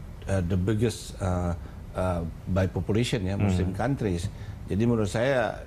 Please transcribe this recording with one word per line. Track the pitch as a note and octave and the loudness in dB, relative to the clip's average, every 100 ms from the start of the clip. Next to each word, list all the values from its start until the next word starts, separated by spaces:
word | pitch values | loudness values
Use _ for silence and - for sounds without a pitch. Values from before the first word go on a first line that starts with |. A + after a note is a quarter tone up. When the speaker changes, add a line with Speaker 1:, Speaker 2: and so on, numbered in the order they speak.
| - - - | -12 -10 -2
Speaker 1:
eh, | G2 | 0
the | E2+ F#2+ | 2 2
biggest, | F#2+ G#2+ A#2+ - - - | 2 2 2 0 -10 -4
eh, | F#2+ F2+ F2 E2 - - - | -2 0 0 -4 -8 -12 -8
eh, | - F#2 F2 E2 - - | -2 0 0 -4 -6 0
by | F#2 F#2 | 2 2
population | F#2+ F2 G#2 B2 B2 | 0 0 2 2 0
ya, | F#2 G2+ | 0 2
Muslim | G2+ F2+ F2+ | 2 4 2
Speaker 2:
Hmm. | F#2+ | 0
Speaker 1:
countries. | A#2+ C3+ A2 E2+ - - - - - | 0 0 0 0 -2 -6 -10 -10 -2
Jadi | F#2+ | 2
menurut | A#2+ A2+ G2 | 4 4 2
saya | A2 B2+ C3 G#2+ - | 2 2 2 2 -2